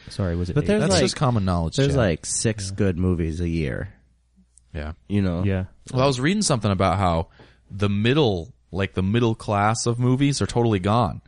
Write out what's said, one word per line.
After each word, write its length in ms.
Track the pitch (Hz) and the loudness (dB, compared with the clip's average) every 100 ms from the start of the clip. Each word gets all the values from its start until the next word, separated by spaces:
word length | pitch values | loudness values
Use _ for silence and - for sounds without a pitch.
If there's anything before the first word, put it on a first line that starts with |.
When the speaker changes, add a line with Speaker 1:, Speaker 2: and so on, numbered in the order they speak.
| - | -14
Speaker 1:
Sorry, 280 | - 92 87 | -4 -2 -2
was 120 | 90 | -2
it 60 | |
Speaker 2:
But 100 | 147 | 0
Speaker 1:
eight? 20 | 170 | 0
Speaker 2:
there's 120 | 214 | 2
Speaker 3:
That's 100 | 190 | 2
Speaker 2:
like, 80 | 180 | 2
Speaker 3:
just 140 | 123 - | 2 0
common 280 | 131 117 | 0 2
knowledge, 320 | 92 87 80 - | 0 0 0 0
Speaker 2:
there's 120 | 139 | 0
Speaker 3:
Chad. 80 | 139 | 2
Speaker 2:
like 300 | 104 78 - | 2 0 -4
six 440 | - 113 107 95 | -4 -2 -2 -6
Speaker 1:
Yeah. 60 | 98 | -2
Speaker 2:
good 200 | 98 87 | 0 0
movies 420 | 92 85 82 80 | 0 0 -2 -2
a 80 | 85 | -2
year. 440 | 82 69 50 - - _ _ _ _ _ _ _ | -2 -2 -4 -8 -14 _ _ _ _ _ _ _
Speaker 3:
Yeah. 200 | 80 76 80 - | -12 -10 -12 -2
Speaker 2:
You 120 | 101 | 0
know? 200 | 95 85 | 0 0
Speaker 1:
Yeah. 220 | 98 95 92 - - | -2 -2 -4 -12 -6
Speaker 3:
Well, 120 | 127 | 0
I 20 | 139 | 0
was 140 | 123 | 2
reading 220 | 143 214 | 0 0
something 280 | 185 123 104 | 0 0 0
about 280 | 92 95 92 | 2 2 2
how 300 | 92 82 - - - _ - | 2 2 -2 -10 -20 _ -14
the 180 | 101 101 | -4 -2
middle, 680 | 101 113 147 123 90 80 - - | 0 2 2 2 0 -6 -16 -10
like, 240 | 90 98 | -4 -4
the 80 | 98 | -2
middle 320 | 95 117 117 | 0 2 2
class 500 | 110 - 101 104 113 | 0 -2 0 0 0
of 140 | 120 117 | -2 0
movies 420 | 123 127 143 135 | 2 2 2 0
are 60 | 98 | -2
totally 320 | 120 117 101 | 0 2 2
gone. 420 | 98 113 101 - | 2 2 0 -4